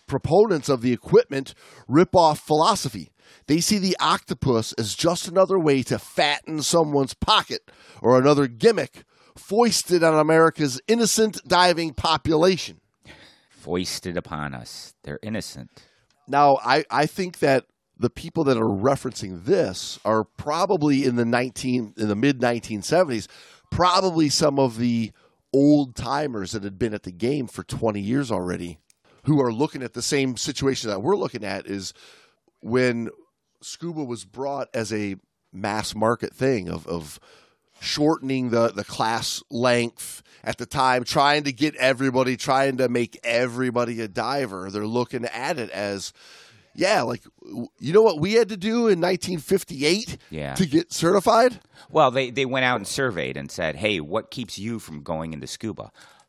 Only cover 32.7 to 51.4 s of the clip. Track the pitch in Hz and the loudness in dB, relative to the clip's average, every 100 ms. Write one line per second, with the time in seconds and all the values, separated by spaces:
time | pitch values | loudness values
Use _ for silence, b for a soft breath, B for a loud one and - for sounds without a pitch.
32.7 | 123 127 117 113 - _ _ _ _ - | 0 2 0 -6 -10 _ _ _ _ -18
33.7 | - 170 156 131 117 95 123 139 139 123 | -12 -10 -8 -8 -10 -12 -10 -8 -6 -6
34.7 | 120 104 107 104 95 _ _ _ 95 104 | -6 -4 -4 -4 -8 _ _ _ -8 -4
35.7 | 107 104 107 110 117 - - 131 120 87 | -4 -4 0 0 0 -4 -2 0 0 -2
36.7 | 82 82 85 76 - b b b b _ | -8 -6 -8 -8 -18 b b b b _
37.7 | _ - 151 147 156 135 131 123 117 117 | _ -8 0 2 2 -2 -2 0 2 0
38.7 | 98 - - 113 113 - - - 117 123 | -2 -8 -4 -2 -2 -4 -8 -8 -2 2
39.7 | 120 117 - - - b b - 117 120 | 2 0 -6 -16 -16 b b -8 -8 -6
40.7 | 143 131 127 120 156 143 147 143 117 151 | 0 2 2 0 2 2 2 -2 -2 -2
41.7 | - 127 123 135 127 127 123 - 135 139 | 2 0 2 0 2 0 -2 0 2 2
42.7 | 127 127 120 117 - 117 117 127 120 127 | 0 0 0 -2 -4 -2 0 0 -2 -2
43.7 | 117 120 113 110 107 113 143 123 95 95 | 0 -2 -4 -6 -4 -4 -4 -4 -6 -8
44.7 | 101 110 120 120 127 117 117 139 156 104 | -6 -4 -4 -4 -6 -6 -6 -4 -4 -6
45.7 | 92 101 98 - B B B B B B | -6 -4 -6 -8 B B B B B B
46.7 | - 185 196 123 120 - _ - 98 120 | -2 0 2 0 -6 -12 _ -16 -12 -12
47.7 | _ 131 190 220 151 180 226 208 214 202 | _ 2 6 6 4 2 2 2 -2 -2
48.7 | 233 226 175 175 185 175 175 - 190 - | 2 2 2 2 -2 -4 -8 -2 -2 -2
49.7 | 139 147 202 240 - b 78 71 67 160 | -2 0 0 -2 -14 b -8 -6 -2 0
50.7 | 294 - - 165 196 233 226 | 0 0 -2 2 2 4 4